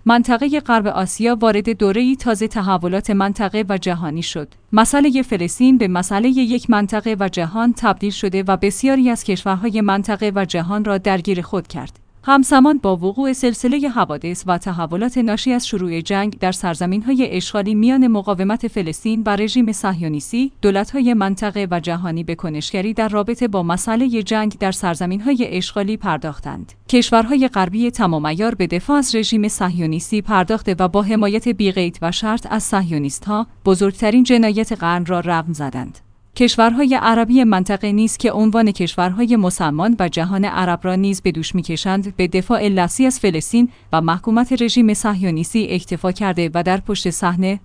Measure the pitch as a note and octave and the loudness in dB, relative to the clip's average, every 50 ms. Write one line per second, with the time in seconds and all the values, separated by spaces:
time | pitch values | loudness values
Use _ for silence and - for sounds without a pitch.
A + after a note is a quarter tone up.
0 | - A3+ A#3 A#3+ A#3+ - B3 A3+ C4+ D4 C#4+ D4+ - - A#3+ A3+ G3 G#3 - - | 0 2 4 4 4 2 2 0 0 0 0 -2 0 2 0 2 2 0 -2 -2
1 | F#3+ F#3 - - G#3+ A#3 A#3+ A3 A3+ A3+ G#3 G3+ G#3 A3+ A3+ F#3 G#3+ G3 G3 A3+ | -2 -4 -2 -2 0 0 2 2 2 2 2 2 0 -2 0 0 2 2 2 2
2 | B3 B3+ C4+ C4 - B3 A3+ F#3+ G#3+ G#3+ - A3+ F#3+ F#3+ F#3+ F3+ E3+ F3+ F3+ F#3+ | 2 0 0 0 0 -2 0 0 -2 -2 -2 -2 0 0 0 0 0 0 -2 -2
3 | - - G#3 G3 G3 G3 G3 - G#3+ F#3+ - G#3+ A3 F#3+ G3+ F#3+ - F#3 F3 E3+ | 0 0 0 0 0 0 -2 -2 -2 -2 -2 -2 -2 -2 -2 -4 -2 -2 -4 -4
4 | F3 D#3 C#3+ E3 E3 - - E3+ D3 - - _ _ _ - G#3+ A3+ - - C#4+ | -4 -6 -6 -6 -6 -6 -8 -8 -10 -12 -14 _ _ _ 2 4 4 4 4 4
5 | C#4+ D4+ B3 C4+ B3+ - A3+ F#3 F3 F3 - - B3 C4 C4 B3 A3 F#3 F3+ F3 | 4 4 2 0 0 0 -2 -2 -2 -2 0 2 4 6 6 6 4 2 0 0
6 | F3+ - G#3 G3 A3+ B3+ C4 C4 C4 A3 B3 B3 - - A3+ G#3 G#3 F#3+ - G#3+ | -2 0 0 2 2 2 2 2 2 0 0 -2 0 2 2 2 2 0 -2 -2
7 | G#3 A3+ A3 G3 G3 F#3+ F#3 F#3 E3+ D#3+ F3+ A3+ A#3 A#3+ A#3 - - A3 F#3+ - | -2 -2 -2 -2 -2 -2 -2 -2 -4 -2 -2 0 0 0 0 0 0 0 0 0
8 | - G#3 G3 - - G3 F3+ G3 G3 F#3 F#3+ F3+ F#3+ G3+ G3+ - - C4+ C4+ C4+ | -2 -4 -4 -4 -4 -2 -2 -2 0 0 0 0 0 0 0 0 0 2 4 4
9 | B3+ B3+ A#3 A3+ - - F#3+ F3+ - G3+ F#3+ F#3 F#3+ A#3+ G3 A3+ G#3 G3+ G3 G3+ | 4 2 2 0 -2 -2 -4 -2 -2 -2 -2 -2 -2 -2 -2 0 0 0 0 0
10 | G3 - G#3+ G3 A3 G#3 G3 G3 F#3+ F3 - F3 E3 F3 G3+ G#3 G#3 G#3+ G3+ G3 | -2 -2 -4 -2 -2 -2 0 -2 -2 -2 -2 -2 -2 -2 -2 -2 0 0 -2 0
11 | F#3+ G#3+ F#3+ F#3 E3 G3+ G3 F3+ E3+ - - F#3 E3 - - D#3+ B2+ F3+ - - | 0 0 0 0 0 -2 -2 -2 -4 -4 -6 -6 -6 -6 -10 -12 -12 -12 -16 -20
12 | - _ _ - - - C#4 C#4 C4+ - D4+ C4 C4 D4 D#4 C#4 - G3 F#3 F3 | -20 _ _ -8 -2 2 4 4 4 6 6 6 6 6 4 2 2 0 0 0
13 | E3+ F#3+ G3 B3+ C#4 C4+ C4 - - A#3+ A3+ - - B3 C4+ D4 C#4 C#4+ A#3 A#3+ | -2 -2 -2 -2 -2 -2 -2 0 0 -2 0 0 -2 -2 0 0 -2 -2 0 0
14 | F#3 D3 D3+ D3 - E3 F3 - - F#3 F3+ E3+ - G3+ F3+ E3+ E3+ D#3+ E3+ F3+ | -2 -2 -2 -6 -6 -6 -8 -6 -2 -2 -2 -2 -2 -4 -6 -4 -4 -4 -4 -2
15 | A3 B3 B3 B3+ A#3+ A3+ G#3 G#3+ - B3+ B3+ A#3+ A#3+ - - G3 F#3 F3 E3 E3 | -2 -2 0 0 0 0 0 0 0 0 0 0 -2 -2 -4 -4 -4 -4 -4 -4
16 | D#3+ - G3+ G3 G3+ G#3+ G3 - - F#3 F#3 - - F3+ E3 D3+ F#3 F3 F#3+ G#3+ | -4 -2 -2 -2 -2 -2 -4 -2 -2 -2 -2 -2 -4 -4 -4 -2 -2 -2 -2 -2
17 | G#3+ B3 C4+ B3+ C4 - - F#3 F3+ - - G#3+ G3+ G3+ A3 G#3 G#3+ A#3+ C4 C4+ | 0 0 0 0 0 0 -2 -4 -6 -4 -4 -4 -2 0 2 2 4 4 4 4
18 | C4 B3 A3+ G#3 F#3+ G#3 G3+ F3 F#3+ G3 A3 A#3 - A3+ - G#3+ F#3 D#3+ D3+ - | 4 4 2 2 0 -2 -2 0 0 -2 -2 -2 -4 -4 -4 -4 -4 -4 -6 -6
19 | - A3 A3 A3+ A3 A3 G3+ G3+ G#3+ A3 - B3+ A#3+ A3 G#3+ - - G3 F#3+ E3 | -4 -4 -2 -2 0 0 0 0 0 0 2 2 2 2 0 -2 -2 -4 -2 -2
20 | E3+ D#3+ D3+ D3 - - - A#3 C4 C4+ - - - G3+ G3 F#3+ G3+ - - C#4 | -4 -4 -4 -4 -6 -4 -2 -2 -2 -2 -2 0 0 2 2 2 0 -2 -2 0
21 | B3+ B3 A#3+ A3 G3 G3 G3 F#3+ G#3+ G#3 F#3 G#3 G3+ F#3 F3 E3+ D3+ F3 E3+ E3+ | 0 2 2 2 0 0 -2 -2 -4 -4 -4 -4 -4 -2 -4 -4 -4 -4 -4 -4
22 | F3+ F3 D#3+ E3 E3+ E3 E3 D#3+ - E3+ D3+ D3+ D3 - - G3 F#3 A3 A3 A3+ | -4 -4 -4 -6 -6 -6 -8 -6 -6 -6 -6 -6 -6 -6 -4 -4 -4 -4 -2 -2
23 | A3 A3 G#3 G#3 G3+ G3+ A#3+ - B3 A#3 G3+ F#3+ F3 E3+ E3+ F3+ - A#3 A3 A3+ | -2 -2 0 -2 -2 -2 -2 -2 -2 -2 -2 -2 -2 -2 -2 -2 -2 -2 0 0
24 | C4 C4 A#3 A3+ G#3 - A3+ G#3+ G#3+ G#3+ G#3 - G#3 F#3+ F#3 - - F3+ E3+ D3+ | 0 0 0 -2 -2 -2 -2 0 0 -2 -2 -2 -4 -4 -4 -2 -2 -4 -2 -2
25 | F#3 F3 F#3 G3+ G#3 C4 C#4+ A#3+ A#3+ - - F#3 F3+ - - G#3 G3+ G3 A3 G#3 | -2 -4 -4 -2 0 0 0 0 0 -2 -4 -4 -6 -4 -4 -4 -2 -2 -4 -4
26 | - G3+ D#3+ D3+ B2+ D#3+ C#3+ - - D3 C#3 - - - - - - - - B3 | -2 -4 -4 -4 -4 -8 -10 -10 -10 -10 -10 -12 -12 -14 -18 -20 -4 0 2 2
27 | A#3+ - A#3+ A3+ A3+ A3 C#4+ C#4 C4 B3+ - G#3 F#3+ F3+ F#3 A3 A#3+ A#3+ A#3+ - | 4 4 4 4 4 4 2 2 2 2 2 0 0 0 0 0 -2 0 0 0
28 | A3 F3+ E3 D#3 D3+ D3+ D#3 E3 G#3+ A#3 A#3 - F#3+ E3+ F3 F3 - - C#4+ C#4+ | 0 0 0 0 -2 -2 -2 -2 -2 -2 0 -2 -2 -2 -2 -2 0 0 2 2
29 | C4+ - - A3 A3 - - G#3+ G#3 G#3+ - - G3+ F3+ E3+ F3 E3 D#3 D#3 E3 | 2 2 0 0 0 0 0 0 0 0 -2 -2 -2 -2 -2 0 -2 -2 -2 -4
30 | - - - G#3 G#3 - A3 F#3+ F#3 D#3+ A3 A3 - G3+ F#3 D#3+ F#3 F3 E3+ G3+ | -4 -2 -2 -2 0 0 2 2 2 2 0 -2 0 -2 0 0 0 0 2 0
31 | G#3 F#3+ A3 G#3+ G#3 G3+ G3+ A3 - B3 A#3 F#3 G#3 G3 F#3+ G3 F3+ F3 F3+ - | 0 2 2 2 2 2 0 0 0 0 0 0 0 0 2 0 -2 -2 -2 -4
32 | - E3 F3+ - - G#3+ G#3+ A#3 - - - A3 - - - G3 F#3+ E3 E3 D3+ | -4 -4 -4 -2 -2 -2 -2 -2 -4 -4 -4 -4 -2 0 0 0 0 0 0 -2
33 | C#3+ C#3 C#3+ - - G3 G#3 G#3 A3+ - - - - F#3+ F#3+ F3 G3+ G3 F#3+ - | -2 -2 -4 -6 -6 -4 -2 -2 -2 -4 -8 -4 0 2 2 4 2 0 0 0
34 | A#3 G#3+ G#3+ B3+ B3+ B3 B3+ A#3 A3+ G#3+ G#3 G#3+ A3 - A3+ F3+ E3+ E3+ F3 F3+ | 0 4 6 6 6 6 6 4 4 4 2 0 -2 -2 -4 -2 -2 0 0 0
35 | F3+ D#3+ F#3 F3 E3+ F3 E3+ E3 D#3+ E3 E3 D3+ D3 C3+ - C3 B2 - - - | 0 -2 -2 -2 0 0 -2 -2 -2 -4 -6 -6 -6 -6 -6 -8 -8 -10 -12 -18
36 | - _ _ _ _ _ - - B3 A#3 - - A3+ A#3 A#3 B3 D4 C4 C4 A#3+ | -20 _ _ _ _ _ -2 2 2 2 4 4 4 4 4 4 2 2 2 2
37 | - A3+ A3+ A#3 A#3 G#3+ B3 C4 B3+ A3+ G3+ F#3 F#3 F#3+ G#3 F#3+ - G#3 G3+ G#3 | 2 2 4 4 4 4 4 6 6 6 4 2 2 0 -2 -2 -2 0 2 2
38 | A3 A3+ - - - A#3 - G#3 G#3+ A3 G#3 A#3 A3+ G#3 G3 - F3+ E3 - - | 2 0 0 0 -2 0 2 2 2 4 4 4 4 2 2 0 -2 -2 0 0
39 | F3+ F3+ F3+ G#3 A#3+ A3 B3 A#3 F#3+ F3+ F3+ - F3+ D#3 C#3+ D3+ F3 A3+ A#3+ G#3+ | -2 0 0 0 0 2 4 4 2 2 0 0 -2 -2 0 0 0 0 2 2
40 | F#3+ E3+ - E3 E3 F3+ G3 F#3+ G3 G3+ - - F#3 F3+ F3 E3+ - F#3 F#3 F#3+ | 0 -2 -2 -2 -2 -2 0 0 -2 -2 -2 -2 0 0 -2 -2 -2 -2 0 0
41 | G3 G3 G3 F#3+ - F#3+ E3 D#3+ D#3+ - - F#3 E3 - E3+ D#3 - G3 F#3+ G3 | 0 0 0 -2 -2 -2 -2 -2 -4 -4 -4 -4 -4 -4 -4 -4 -2 -2 -2 -2
42 | F#3+ G3+ F#3 - F#3 F3 - F#3 F#3 - B3 - G#3 G#3 G3 F#3+ F3 F3+ - - | -2 -4 -2 -2 -2 0 0 0 0 0 0 0 0 0 2 2 0 0 0 2
43 | C4 C4 B3+ - - G3+ E3+ D#3 - - - A#3 A#3+ A#3+ - - _ - - D#3+ | 2 2 2 0 0 0 0 0 -2 0 2 2 2 2 0 -6 _ -2 -2 0
44 | E3 D#3+ E3+ F#3 - A#3 A3 A#3 B3 A#3+ C4 A#3+ A#3+ A#3 - B3 A#3+ G#3+ G#3 - | 2 2 0 0 0 0 2 2 2 2 0 0 0 2 4 4 4 4 4 2
45 | - A3 G#3 F#3 F#3+ F#3 E3 D#3 E3+ - - A3+ G#3 - F3+ F3+ - - F#3 D#3+ | 0 -2 0 0 0 0 0 -2 -2 -2 0 -2 0 0 -2 -4 -4 -4 -6 -4
46 | - F#3 F3+ F#3 G#3+ G3 F3+ F3 E3+ E3 D3+ E3+ E3+ F3+ F#3 G3 - - G#3 - | -2 -2 -2 -2 -2 -2 0 0 -2 -2 0 -2 0 0 0 0 -2 -4 -4 -4
47 | - F#3 E3+ - - F3+ F3 F3 F#3+ F#3 G3 G3+ - | -2 -4 -2 -2 0 0 0 0 0 0 -2 -4 -6